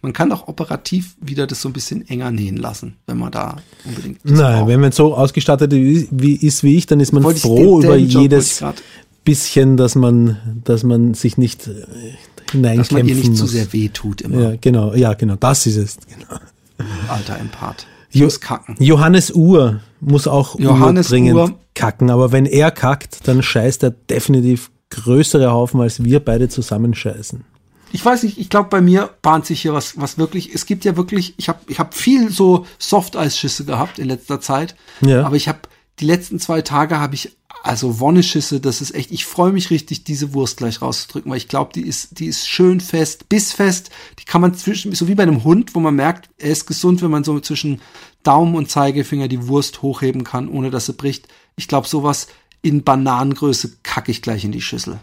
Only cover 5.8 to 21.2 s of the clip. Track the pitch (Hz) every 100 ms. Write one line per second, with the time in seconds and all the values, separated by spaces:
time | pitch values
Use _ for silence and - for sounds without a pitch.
5.8 | 131 160 135 131 143 143 151 - 143 165
6.8 | - 147 135 143 143 160 120 117 180 175
7.8 | 143 139 131 127 139 143 127 - 143 139
8.8 | - - _ _ - 143 - - 135 131
9.8 | 123 135 123 120 117 107 113 113 117 117
10.8 | 123 117 120 110 120 - 123 - 113 104
11.8 | 98 117 113 131 - - - 139 123 117
12.8 | 120 135 123 131 120 113 107 117 104 107
13.8 | 107 - 107 98 110 127 113 113 127 120
14.8 | 104 113 117 104 113 98 - - 120 107
15.8 | 104 - - - - - - _ _ -
16.8 | 104 92 110 110 101 107 110 - - -
17.8 | - _ _ 131 143 - - 123 - 113
18.8 | 135 156 160 185 - 175 165 185 123 104
19.8 | - _ 147 143 143 139 135 - 135 131
20.8 | 131 180 170 123